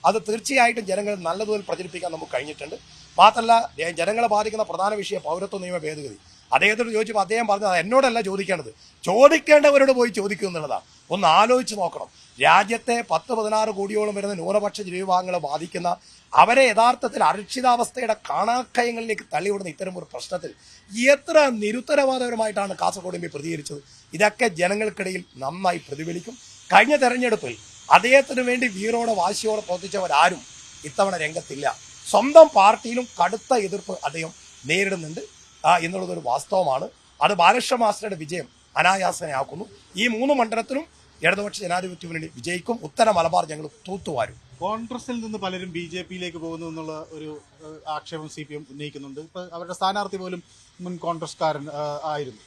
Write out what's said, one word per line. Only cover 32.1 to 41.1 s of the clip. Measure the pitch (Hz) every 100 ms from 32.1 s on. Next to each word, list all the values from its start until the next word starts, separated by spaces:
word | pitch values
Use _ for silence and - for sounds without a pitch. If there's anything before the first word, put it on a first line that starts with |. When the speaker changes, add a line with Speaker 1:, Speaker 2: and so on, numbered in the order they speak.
Speaker 1:
സ്വന്തം | 202 254 311 311
പാർട്ടിയിലും | 214 196 220 226 240 247 -
കടുത്ത | 175 214 -
എതിർപ്പ് | 254 196 190 - 185
അദ്ദേഹം | 147 151 160 - - - 127
നേരിടുന്നുണ്ട്, | 170 196 190 156 165 415 - - _
ആ, | 156 175
എന്നുള്ളതൊരു | 165 190 185 175
വാസ്തവമാണ്. | 135 131 - 190 170 131 185 _ _ _
അത് | 151
ബാലകൃഷ്ണ | 196 175 240 - 254
മാസ്റ്ററുടെ | 226 208 214
വിജയം | 190 156 175 127 _ _ 143
അനായാസനയാക്കുന്നു. | 170 196 180 180 165 135 135 151 208 - _ 180
ഈ | 240
മൂന്ന് | 220 269
മണ്ഡലത്തിലും | 277 226 220 220 269 320 _ _